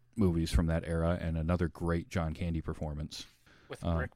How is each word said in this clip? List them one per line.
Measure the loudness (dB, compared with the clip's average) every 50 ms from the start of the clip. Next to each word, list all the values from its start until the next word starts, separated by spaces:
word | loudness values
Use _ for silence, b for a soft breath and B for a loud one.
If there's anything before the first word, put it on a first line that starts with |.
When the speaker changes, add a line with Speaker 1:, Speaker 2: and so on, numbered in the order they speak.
| _ _ 0
Speaker 1:
movies | 2 2 4 4 2 0 2
from | 2 2 4
that | 4 2 0 0
era, | 0 0 2 2 2 2 0
and | -2 -2 -2
another | 0 2 2 2 2 2
great | -2 -2 -2 0 0 0 0 -2 -2
John | -4 -2 -2 -2 -2
Candy | -2 -2 -2 -2 -2
performance. | -4 -4 -6 -6 -6 -6 -6 -6 -8 -10 -10 -14 -16 -16 _ _ _ b b b b -18
Speaker 2:
With | -14 -6 -2
Speaker 1:
Uh, | 0 0
Speaker 2:
Rick | 0 0 -2 -6